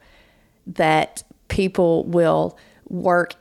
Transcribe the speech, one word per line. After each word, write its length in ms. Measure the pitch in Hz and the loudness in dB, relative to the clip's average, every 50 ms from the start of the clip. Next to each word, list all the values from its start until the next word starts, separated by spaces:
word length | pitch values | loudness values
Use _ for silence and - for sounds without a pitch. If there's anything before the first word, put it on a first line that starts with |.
| _ _ _ _ _ _ _ _ _ _ _ _ _ | _ _ _ _ _ _ _ _ _ _ _ _ _
that 560 | - 170 - 170 156 156 156 156 - - - - _ - _ _ _ | -14 -4 -2 0 2 2 2 0 -2 -6 -16 -20 _ -20 _ _ _
people 540 | - - 190 190 190 - 180 170 165 165 - | -2 -2 -2 -2 0 0 2 2 2 0 -2
will 520 | - 170 175 170 160 160 156 160 - - - - _ _ _ _ - | -2 0 2 2 2 2 0 0 -4 -6 -12 -20 _ _ _ _ -12
work 440 | - 175 185 185 175 175 175 - - - | -10 -4 -2 0 2 0 0 -2 -6 -8